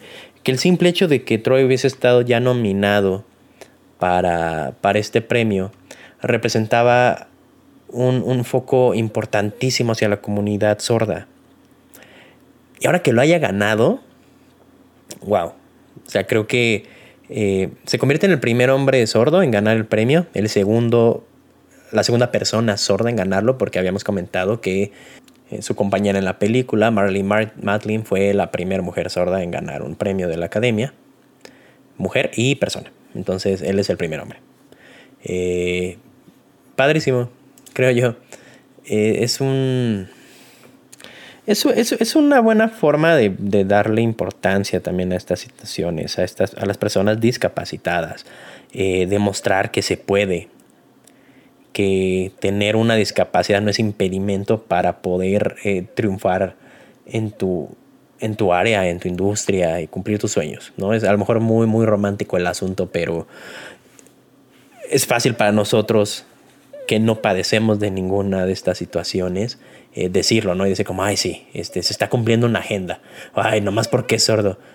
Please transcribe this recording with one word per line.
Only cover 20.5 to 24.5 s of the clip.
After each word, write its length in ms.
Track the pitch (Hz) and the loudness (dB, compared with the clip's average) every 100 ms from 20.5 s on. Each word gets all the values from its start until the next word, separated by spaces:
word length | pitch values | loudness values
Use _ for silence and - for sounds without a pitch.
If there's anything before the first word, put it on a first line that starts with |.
| 104 101 113 117 120 117 - - _ _ _ _ _ - | 0 2 2 2 4 4 2 -6 _ _ _ _ _ -6
la 140 | 107 | -2
segunda 260 | 101 120 120 | 2 2 2
persona 460 | 107 - 110 117 101 | 0 -2 -2 0 0
sorda 340 | - 98 117 | 0 0 0
en 60 | 113 | -2
ganarlo, 420 | 92 95 110 127 | 0 0 0 0
porque 220 | 98 98 | -2 -2
habíamos 240 | 92 95 | -2 -2
comentado 560 | - 98 87 92 95 | -4 -6 -4 -4 -2